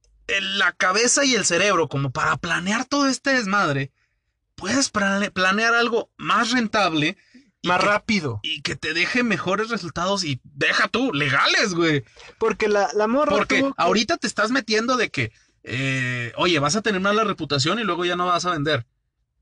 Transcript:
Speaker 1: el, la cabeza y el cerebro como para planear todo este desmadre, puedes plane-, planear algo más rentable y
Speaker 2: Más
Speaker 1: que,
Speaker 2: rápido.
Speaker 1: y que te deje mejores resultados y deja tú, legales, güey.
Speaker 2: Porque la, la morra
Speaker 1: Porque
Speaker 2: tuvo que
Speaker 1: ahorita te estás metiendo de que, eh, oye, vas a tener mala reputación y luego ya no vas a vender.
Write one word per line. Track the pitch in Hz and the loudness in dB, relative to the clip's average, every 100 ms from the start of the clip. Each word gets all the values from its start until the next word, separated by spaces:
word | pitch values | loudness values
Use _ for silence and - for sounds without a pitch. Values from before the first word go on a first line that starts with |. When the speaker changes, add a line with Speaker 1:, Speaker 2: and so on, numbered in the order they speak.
| _ _ - | _ _ -6
Speaker 1:
el, | 196 190 196 | -4 -2 -2
la | 180 | -2
cabeza | - 185 202 247 294 | 0 0 2 2 2
y | 277 | 2
el | 226 | 2
cerebro | 131 170 208 175 156 | 2 2 4 2 0
como | 139 139 | -2 -2
para | - 151 156 | -2 -2 -2
planear | 170 170 185 226 | -2 -4 -2 -2
todo | 254 285 277 | 0 0 2
este | 254 269 | 0 0
desmadre, | 262 196 202 170 139 139 _ _ _ _ _ _ | 0 2 0 2 0 -4 _ _ _ _ _ _
puedes | - 180 262 262 | -10 -2 0 0
plane-, | 208 196 196 202 | 0 0 0 -2
planear | 185 185 202 233 | 0 0 2 2
algo | 233 240 226 - - | 2 2 0 -4 -6
más | 151 202 226 | 0 0 2
rentable | 247 220 214 180 156 156 202 _ 247 _ _ | 0 0 2 2 2 0 -4 _ -20 _ _
y | 180 | 0
Speaker 2:
Más | 180 | 2
Speaker 1:
que, | 196 | 2
Speaker 2:
rápido. | 208 - 208 147 104 | 0 0 -2 -2 -6
Speaker 1:
y | 147 151 | -8 -8
que | 170 - | -8 -6
te | 156 | -4
deje | 165 175 247 | -2 0 0
mejores | 240 185 - 196 220 | 0 0 0 -2 -2
resultados | 220 170 170 180 196 | -4 -6 -4 -2 -2
y | 160 131 | -2 -6
deja | - 139 160 - 220 | -8 -2 0 2 0
tú, | 220 262 | 0 0
legales, | 143 147 139 254 359 226 | 0 0 2 2 2 0
güey. | 170 165 147 - - - - | 2 2 2 -2 -14 -20 -2
Speaker 2:
Porque | 220 202 214 | -2 0 2
la, | 208 185 | 2 2
la | 208 214 | 0 2
morra | 262 294 | 2 2
Speaker 1:
Porque | 208 - 269 | 0 2 0
Speaker 2:
tuvo | 277 | 0
que | - | 0
Speaker 1:
ahorita | 170 220 226 339 | 0 2 0 -2
te | 233 | -4
estás | - 214 | -2 -2
metiendo | 262 220 214 240 254 | -2 0 -2 0 -2
de | 175 | -2
que, | - 110 - _ _ | -4 -6 -8 _ _
eh, | - 127 135 131 123 123 117 - | -10 -6 -2 -2 -4 -4 -6 -2
oye, | 175 156 | 0 2
vas | 143 214 | 0 0
a | |
tener | 220 185 | -2 0
mala | 202 208 | 0 2
reputación | 214 180 156 143 156 214 | 0 -2 -2 -2 0 -2
y | |
luego | 202 170 | -2 -2
ya | 175 | -2
no | 180 180 | -2 0
vas | 175 180 | 0 -2
a | |
vender. | 165 147 139 - _ _ _ _ _ | -2 -2 -2 -4 _ _ _ _ _